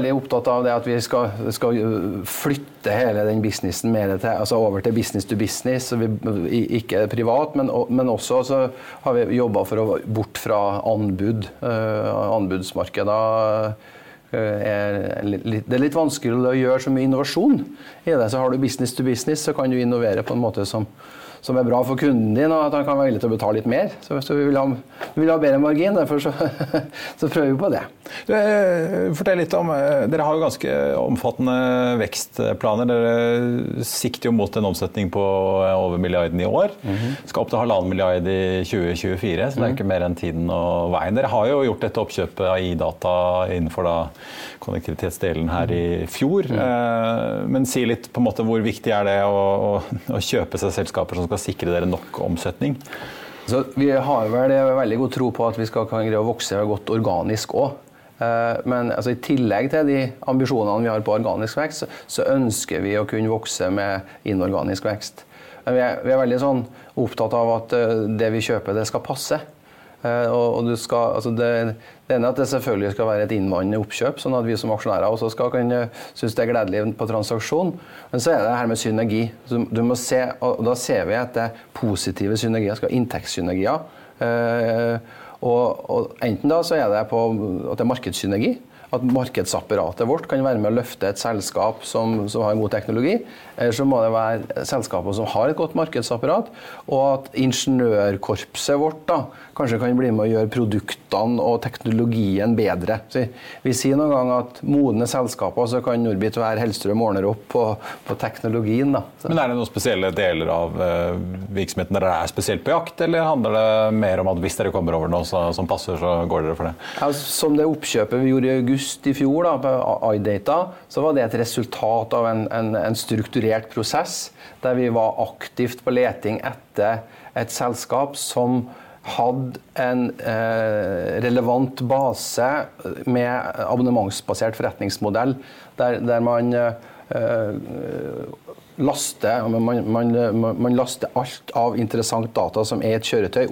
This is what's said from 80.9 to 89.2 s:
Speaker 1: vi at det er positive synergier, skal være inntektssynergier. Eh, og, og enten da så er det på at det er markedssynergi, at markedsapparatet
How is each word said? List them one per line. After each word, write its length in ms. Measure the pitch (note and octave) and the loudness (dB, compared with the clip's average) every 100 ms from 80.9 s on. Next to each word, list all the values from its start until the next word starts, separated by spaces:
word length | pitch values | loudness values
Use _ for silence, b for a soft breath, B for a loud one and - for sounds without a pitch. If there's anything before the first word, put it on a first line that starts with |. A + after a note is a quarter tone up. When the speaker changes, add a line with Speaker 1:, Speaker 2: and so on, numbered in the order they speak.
| A#2 E2+ | 0 0
Speaker 1:
vi 80 | A2+ | -2
at 160 | B2 | -2
det 100 | A#2 A#2 | -2 -4
er 80 | A#2 B | -6 B
positive 640 | - A2+ F#2+ - F#2 G2 A2 | -4 -2 -2 -4 -2 -2 0
synergier, 400 | A#2 A2+ G2+ A2+ | 0 0 0 -2
skal 120 | G#2+ | -2
være 80 | C3 | 0
inntektssynergier. 800 | A#2 E2 - - F2 F#2 G2+ D#3 D#3+ B B - | -2 -4 -6 -4 -2 0 0 -2 -6 B B -6
Eh, 760 | A#2+ A#2 A#2 A#2 A#2 A2+ A#2 A#2 A2+ B B B | -2 0 0 0 0 0 0 -2 -6 B B B
og, 440 | B2 A#2+ A#2+ - - | 0 2 2 -2 -2
og 220 | - A2 - | -2 -2 -4
enten 300 | B2 G2+ C#3+ | -4 0 2
da 80 | E3 | 2
så 140 | E3 D#3+ | 2 0
er 120 | A2+ | 2
det 180 | G#2 A2 | 0 0
på 120 | A#2 A2+ A2 G#2 F#2 C#2+ | 0 0 0 -2 -4 -4
at 80 | A2 | -2
det 20 | A#2+ | 0
er 40 | |
markedssynergi, 600 | B2 - - G2 G2 A#2+ B3 B B B | 0 -4 -4 -2 0 0 -2 B B B
at 140 | B2 B2+ | -2 2
markedsapparatet 960 | C3 | 2